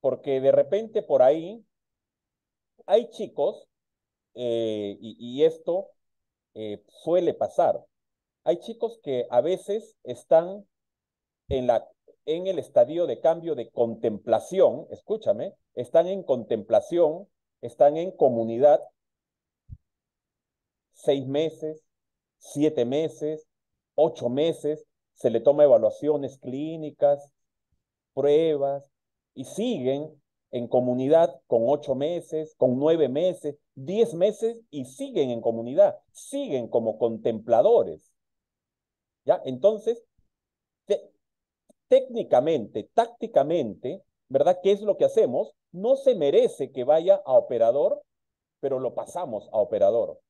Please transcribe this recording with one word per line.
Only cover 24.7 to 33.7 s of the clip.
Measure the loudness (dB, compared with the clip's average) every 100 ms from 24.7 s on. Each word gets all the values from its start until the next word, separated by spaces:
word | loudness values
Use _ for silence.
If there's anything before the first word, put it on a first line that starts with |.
| -6 -10 _ _
se | _ -2
le | 2
toma | 2 6
evaluaciones | 8 8 4 0 -2 -2 -4 -10
clínicas, | -12 -8 -8 -8 -12 0 2 2 -4 _ _ _ _ _ _ _ _
pruebas, | -2 2 4 2 0 -2 -4 -10 _ _ _ _
y | -18 -14
siguen | -6 -4 -2 -2 -2 -6 -16 _ _ _
en | -8 -2
comunidad | 0 0 -2 2 4 4 -2 _
con | 0 2
ocho | 0 -2 -4
meses, | -4 -6 -8 -8 -8 _
con | 0 2
nueve | 2 2 2
meses, | 0 -2 -4 -10 -12 _